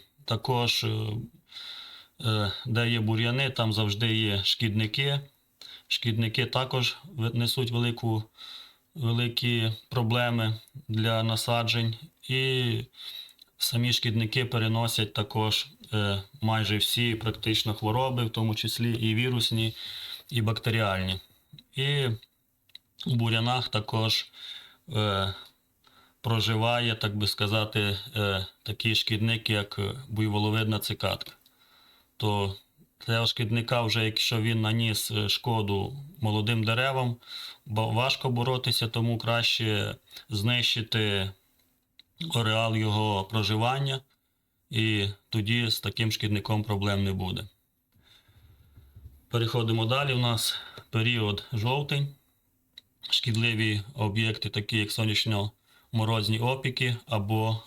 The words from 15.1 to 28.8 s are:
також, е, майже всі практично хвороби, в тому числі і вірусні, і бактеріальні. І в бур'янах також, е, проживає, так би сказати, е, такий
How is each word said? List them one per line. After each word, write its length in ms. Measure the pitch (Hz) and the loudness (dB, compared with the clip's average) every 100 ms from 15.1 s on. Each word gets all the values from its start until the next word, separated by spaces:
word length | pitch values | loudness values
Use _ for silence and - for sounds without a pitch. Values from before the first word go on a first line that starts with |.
також, 520 | - 104 110 107 - - - - | -2 -2 0 2 0 -4 -12 -4
е, 300 | 107 101 98 98 - | 0 0 -2 -6 -4
майже 360 | 110 110 104 107 | 0 2 2 0
всі 380 | 101 - 120 | 0 0 0
практично 600 | 110 113 107 110 110 113 | 0 -2 -2 0 0 0
хвороби, 500 | 107 107 120 135 123 | -2 0 2 0 0
в 60 | 113 | -2
тому 240 | 113 113 | 0 0
числі 380 | 107 110 - 117 | 0 -2 -2 0
і 220 | 113 113 | 0 2
вірусні, 600 | 110 127 123 - 113 110 - - - - - - | 2 2 2 0 0 0 -4 -12 -12 -12 -14 -6
і 120 | 117 | 0
бактеріальні. 800 | 107 110 120 113 104 95 92 92 - _ _ - - | 0 0 0 2 2 0 0 -4 -8 _ _ -20 -12
І 320 | - 139 143 127 110 - _ _ _ _ - _ - - | -4 -2 0 0 -2 -8 _ _ _ _ -20 _ -8 -2
в 80 | |
бур'янах 540 | 117 113 113 120 123 - | 2 2 2 2 0 -2
також, 640 | 110 107 113 110 - - - - - - _ - | -4 -2 0 0 0 -4 -12 -16 -16 -20 _ -4
е, 460 | 110 107 98 95 95 - _ _ _ _ _ _ _ | 0 2 0 -2 -6 -14 _ _ _ _ _ _ _
проживає, 760 | 113 113 107 110 113 120 120 | -2 0 2 2 2 2 2
так 220 | 110 107 104 | 0 -2 0
би 100 | 101 | 0
сказати, 720 | - 104 110 107 107 104 98 - 110 | 0 0 0 0 0 0 -2 -4 -2
е, 300 | 101 95 95 - | 0 0 -4 -10
такий 320 | - 107 | -10 -2